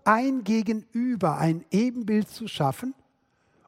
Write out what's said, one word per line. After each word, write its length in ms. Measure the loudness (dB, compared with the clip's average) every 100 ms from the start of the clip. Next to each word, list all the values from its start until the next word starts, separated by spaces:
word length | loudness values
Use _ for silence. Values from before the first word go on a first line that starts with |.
ein 400 | 2 4 2 -2
Gegenüber, 920 | 0 0 0 -4 -4 -4 -2 0 0 2
ein 260 | 0 0 0
Ebenbild 580 | 0 0 -2 0 0 0
zu 200 | -6 -8
schaffen. 480 | -2 -2 -2 -8 -12 _ _ _ _ _ _